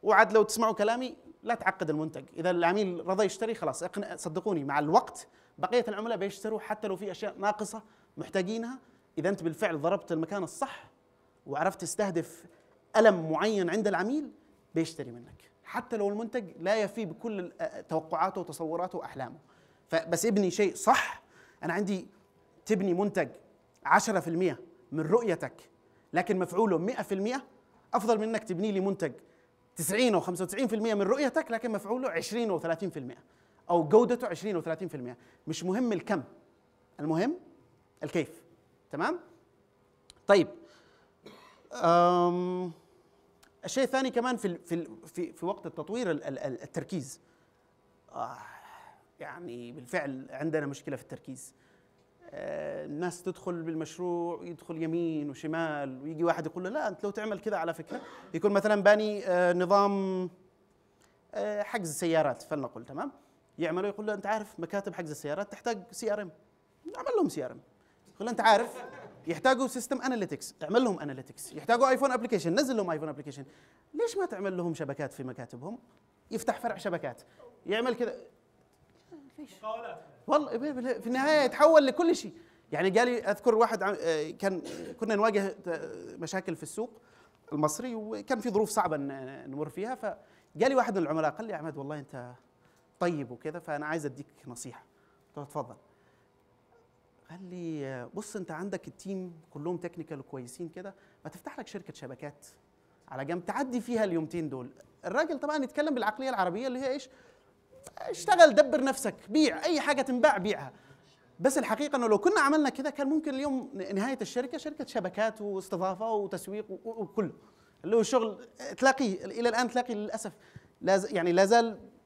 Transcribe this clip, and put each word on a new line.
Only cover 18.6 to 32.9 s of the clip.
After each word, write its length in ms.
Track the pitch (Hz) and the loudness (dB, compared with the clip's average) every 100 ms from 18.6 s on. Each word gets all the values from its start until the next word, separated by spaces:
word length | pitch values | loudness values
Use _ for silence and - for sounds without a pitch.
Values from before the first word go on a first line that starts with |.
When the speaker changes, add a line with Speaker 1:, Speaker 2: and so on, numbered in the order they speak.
| 160 165 180 180 | -4 -4 -4 -6
Speaker 1:
وأحلامه. 400 | - - 123 160 _ _ _ _ _ | -10 -10 -10 -12 _ _ _ _ _
فبس 380 | 160 165 170 220 | -2 0 0 2
ابني 240 | 190 196 | 4 2
شيء 240 | 170 202 | 4 0
صح. 480 | - - 269 - - _ - - _ | 2 4 4 4 -6 _ -20 -20 _
أنا 100 | 156 | -4
عندي 340 | 170 202 196 170 - _ _ _ _ - | -2 0 -2 -4 -18 _ _ _ _ -2
تبني 280 | 208 196 | 0 2
منتج 340 | 175 202 196 147 - - _ _ _ | 2 2 0 -2 -4 -20 _ _ _
عشرة 360 | 139 175 208 202 | 6 6 6 0
في 80 | 165 | 0
المية 320 | 170 185 139 - - _ | 0 0 0 -12 -20 _
من 80 | 147 | -4
رؤيتك 680 | 156 220 233 165 135 - - _ _ _ _ | 2 2 2 -2 -4 -10 -20 _ _ _ _
لكن 260 | 170 180 190 | -2 2 0
مفعوله 400 | 180 170 220 170 | 0 2 2 2
مئة 240 | 180 254 | 0 -4
في 120 | 208 | -4
المية، 300 | 196 202 254 - - _ _ _ | -2 -2 -4 -8 -20 _ _ _
أفضل 240 | 240 208 220 | -2 2 2
من 100 | 220 | 2
إنك 160 | 226 | -2
تبني 280 | 220 180 214 | -2 -2 0
لي 80 | 196 | 2
منتج 320 | 190 190 160 123 - _ _ _ _ - | 0 0 -4 -6 -20 _ _ _ _ -8
تسعين 380 | 151 202 247 | -2 4 4
أو 60 | 196 | 4
خمسة 220 | 156 175 | 2 -4
وتسعين 240 | 185 196 254 | -4 -2 -2
في 80 | 214 | 0
المية 180 | 226 | 0
من 80 | 208 | 0
رؤيتك 480 | 190 269 285 285 311 | 2 2 2 0 -2
لكن 200 | 226 233 | -4 -2
مفعوله 400 | 214 196 247 262 | -4 -4 -4 -2
عشرين 400 | 165 - 220 233 | -4 -4 -2 0
أو 100 | 170 | -2
ثلاثين 300 | 165 165 196 | -2 -2 -4